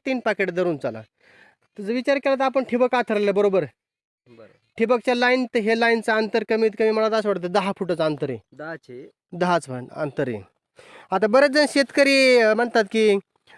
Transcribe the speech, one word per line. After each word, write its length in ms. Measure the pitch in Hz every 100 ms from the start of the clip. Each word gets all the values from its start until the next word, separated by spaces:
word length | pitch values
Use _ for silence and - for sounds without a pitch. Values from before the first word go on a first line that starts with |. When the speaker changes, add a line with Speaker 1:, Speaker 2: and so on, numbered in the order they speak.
| 269
Speaker 1:
तीन 140 | 254
पाकिट 320 | 226 208 190
धरून 260 | 175 180 147
चाला. 240 | 127 110 107 _ _ _ _ _ _ -
तर 60 |
जर 100 | 202
विचार 240 | 247 254 277
केला 180 | 277 262
तर 80 |
आपण 200 | 269 269
ठिबक 320 | 254 233 254 247
आथरलं, 380 | 226 208 202
बरोबर? 320 | 196 202 185 143 _ _ _ _ _ _
Speaker 2:
बरं. 480 | 113 107 _ _ -
Speaker 1:
ठिबकच्या 380 | 226 247 254 247
लाईन 300 | 247 254 247
ते 60 | 240
हे 200 | 208 226
लाईनचं 340 | 233 233 220
अंतर 300 | 220 220 226 214
कमीत 220 | 226 220 208
कमी 120 | 220
मला 180 | 220 220
तर 60 | 220
असं 140 | 208
वाटतं 220 | 185 175
दहा 200 | 196 190 196
फुटाचं 240 | 180 165
अंतर 260 | 156 147 143
आहे. 100 | 113 -
Speaker 2:
दहाचे. 580 | 135 156 160 - 123 170 _ _
Speaker 1:
दहाच 340 | 175 180 170 139
फूट 240 | 127 127
अंतर 360 | - 147 - 127
आहे. 280 | 107 - _ _ _ - - -
आता 160 | 190 208
बरेच 240 | 254 285
जण 140 | 294 285
शेतकरी, 680 | 285 269 294 277 269 262 247
अ, 160 | 220
म्हणतात 300 | 214 240 233 196
की, 280 | 220 214 202 - _ _